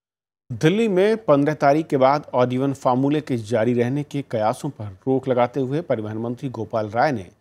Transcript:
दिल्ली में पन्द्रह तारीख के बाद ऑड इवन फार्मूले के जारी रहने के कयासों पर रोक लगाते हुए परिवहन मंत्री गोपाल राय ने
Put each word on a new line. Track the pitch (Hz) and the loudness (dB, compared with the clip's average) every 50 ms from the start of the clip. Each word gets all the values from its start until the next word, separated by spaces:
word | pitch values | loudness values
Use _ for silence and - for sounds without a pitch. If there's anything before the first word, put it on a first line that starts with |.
| _ _ _ _ _ _ _ _ _ - | _ _ _ _ _ _ _ _ _ -14
दिल्ली | 120 104 156 165 196 220 233 | -6 0 0 2 2 2 0
में | 214 180 180 196 214 226 214 - | 2 2 2 2 2 0 0 2
पन्द्रह | - 143 139 143 151 147 | 2 4 4 4 0 0
तारीख | - 151 143 147 160 160 | 2 2 4 4 2 0
के | - 151 | 0 2
बाद | 131 127 131 143 151 139 - - | 4 4 4 4 0 -2 -2 0
ऑड | 123 127 123 127 | 0 0 0 0
इवन | 127 139 139 131 | -2 -2 -2 -4
फार्मूले | - - 135 123 127 139 143 151 151 | -2 0 0 2 2 2 0 0 -2
के | 147 - 131 | -2 -2 -4
जारी | 117 107 101 120 107 113 120 120 | -4 -2 -2 0 2 2 2 2
रहने | 120 117 123 139 147 143 | 2 0 0 -2 -4 -6
के | - - 143 | -6 -8 -8
कयासों | - - 123 107 107 113 113 - - 143 | -6 -4 -2 0 0 0 0 -2 -6 -10
पर | - - 107 | -8 -10 -12
रोक | 101 92 - _ 131 131 127 - | -14 -14 -6 _ -2 0 0 0
लगाते | 135 120 123 120 120 - 143 | 0 2 2 2 2 0 -4
हुए | 131 127 143 160 | -4 -2 -4 -4
परिवहन | 175 - 123 110 107 104 110 | -2 -4 -4 -4 -4 -6 -8
मंत्री | 110 117 120 123 120 143 127 | -6 -6 -8 -8 -8 -8 -10
गोपाल | 110 110 107 104 120 110 107 104 | -8 -8 -8 -4 -4 -4 -4 -2
राय | 113 117 143 156 | 0 2 2 2
ने | 127 101 87 - - _ | 0 -4 -8 -12 -20 _